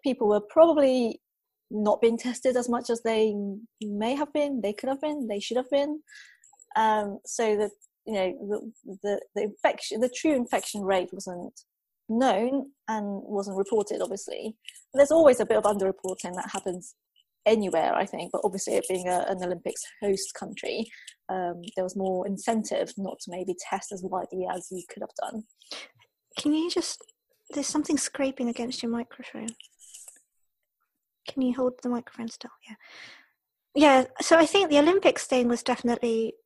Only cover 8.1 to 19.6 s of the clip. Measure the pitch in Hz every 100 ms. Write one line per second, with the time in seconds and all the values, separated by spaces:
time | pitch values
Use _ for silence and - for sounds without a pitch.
8.1 | 208 185 - 202 208 226 - - 190 208
9.1 | 202 - 208 208 208 - - - 226 247
10.1 | 247 320 277 240 208 - 208 196 196 180
11.1 | 185 190 175 180 - _ _ _ _ _
12.1 | 226 262 190 240 277 269 _ - 220 202
13.1 | 196 - 202 196 190 196 220 202 - 180
14.1 | 196 - - 220 - - - _ 262 285
15.1 | 320 311 247 220 214 208 202 190 190 190
16.1 | 185 180 180 190 196 196 180 - _ _
17.1 | _ _ _ - 220 196 175 - - 196
18.1 | - 180 - 208 190 - 196 175 185 180
19.1 | 180 - 185 180 175